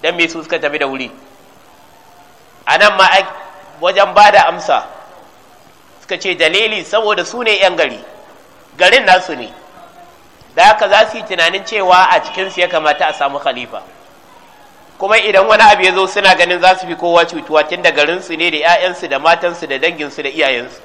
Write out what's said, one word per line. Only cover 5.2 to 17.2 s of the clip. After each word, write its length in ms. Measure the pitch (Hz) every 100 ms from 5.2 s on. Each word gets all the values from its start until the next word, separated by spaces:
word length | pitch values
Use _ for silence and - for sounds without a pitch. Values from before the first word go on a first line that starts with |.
| - _ _ _ _ _ _ _
suka 160 | - 175
ce 160 | 190
dalili 500 | 175 160 185 220 214
saboda 400 | 160 214 214 202
su 180 | 175 233
ne 160 | 233 202
'yan 180 | 190 170
gari, 220 | 143 113 - - - - _ _ _ -
garin 280 | 185 247
nasu 300 | 208 185 185
ne. 160 | 139 117 - - - - - - _ _ _ -
Da 100 | - 190
haka 140 | 214 202
za 220 | 202 220
su 60 | 233
yi 60 |
tunanin 400 | - 180 165 196
cewa 440 | 196 220 185 180 175
a 100 | 170
cikinsu 400 | - - 190 185
ya 80 | 175
kamata 380 | 170 156 147 156
a 40 |
samu 260 | 147 143 143
khalifa. 440 | 143 127 120 104 - - - _ _ - _ _ - _ - -
Kuma 180 | 196 220
idan 280 | 202 196 196
wani 160 | 214
abu 200 | 220 202
ya 100 | 180
zo 120 | 185 190
suna 280 | 208 196
ganin 260 | 180 175 175
za 160 | 180 185
su 80 | 180
fi 80 | 165
kowa 280 | 175 170